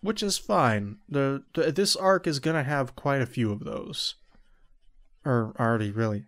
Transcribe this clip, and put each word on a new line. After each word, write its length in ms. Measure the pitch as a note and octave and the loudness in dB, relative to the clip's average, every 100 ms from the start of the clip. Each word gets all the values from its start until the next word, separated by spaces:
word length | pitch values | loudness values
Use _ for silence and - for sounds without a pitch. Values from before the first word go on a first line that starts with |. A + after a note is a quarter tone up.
which 220 | G3 G#3+ | -4 -2
is 160 | G#3 F#3+ | -2 -4
fine. 600 | - G3 C3 G#2+ G2+ G#2+ - | 0 2 4 2 -2 -10 -4
The, 340 | C#3+ C3+ C#3 - | 0 0 -2 -6
the, 180 | - D3+ | 0 0
this 240 | D3+ G3 - | 2 0 2
arc 300 | F#3+ F#3+ F3+ | 4 4 2
is 120 | C#3+ | -2
gonna 240 | D#3+ D#3+ | 0 0
have 320 | C3+ D3 C3 - | 0 0 -2 -2
quite 240 | C#3+ C#3 | 0 0
a 60 | B2+ | 0
few 240 | - A2+ | 0 0
of 120 | G#2 | 0
those. 500 | - - - - - - - - - - _ - - - - _ | -6 -8 -8 -6 -6 -8 -20 -20 -20 -20 _ -20 -20 -20 -20 _
Or 300 | D3 B2 A2 - | -2 0 0 -2
already 320 | A#2 A#2 G#2 | 0 2 0
really 340 | G#2 A2+ G#2 | 0 -2 -2